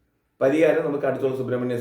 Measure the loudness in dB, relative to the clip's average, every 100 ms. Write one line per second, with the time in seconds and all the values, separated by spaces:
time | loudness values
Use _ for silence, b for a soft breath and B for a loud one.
0 | _ _ _ -2 0 4 4 2 0 -2
1 | -2 -2 -2 -2 -4 -4 -2 -4